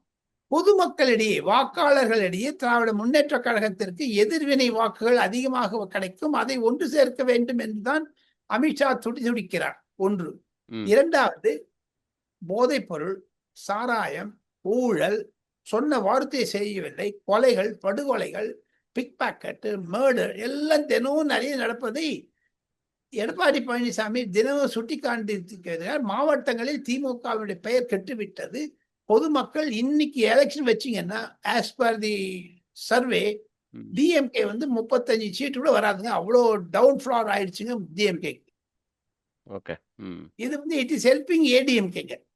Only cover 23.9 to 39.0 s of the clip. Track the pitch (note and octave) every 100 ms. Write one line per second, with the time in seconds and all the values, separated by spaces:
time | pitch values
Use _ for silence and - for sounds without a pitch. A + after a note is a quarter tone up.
23.9 | - G#3+ A#3+ A3 F#3+ B3+ C#4+ C#4 A3+ A3+
24.9 | D4+ B3+ A#3 G#3+ G3+ F3+ G3 F3 E3 F3+
25.9 | D4 A3 G#3+ D4+ C#4+ - A#3 B3 D4 -
26.9 | C4 C4+ A#3+ A#3+ A3 G#3 F#3 A3 B3 A#3+
27.9 | G3 F#3+ A#3 G3+ - - C4 D4+ - _
28.9 | _ - A3 D#4+ C#4+ B3 D4+ D#4 A3 B3+
29.9 | D4+ D4 C4 G#3+ A#3+ C4+ D4 B3 A3 C#4
30.9 | G3+ F3 G#3+ A3+ - - A#3 - - A#3
31.9 | A3 G#3+ G3+ F#3+ F#3 F3 F3 _ - -
32.9 | B3 B3+ G3+ G#3 G#3+ - _ _ A2+ A2
33.9 | F3+ D#4+ D#4+ C4 A#3 G#3 A3 D4 A#3 A3+
34.9 | B3+ A#3+ A3+ G#3+ F3+ C#4 B3 D4 A3+ G#3
35.9 | F#3+ A3+ F#3 F#3 B3 A#3 G#3 E3+ F#3+ C4
36.9 | C4+ C4 A#3+ G#3+ G3+ F#3+ - A3 A#3+ D#3+
37.9 | E3 G3+ E3 D#3 B2+ _ _ _ _ _
38.9 | _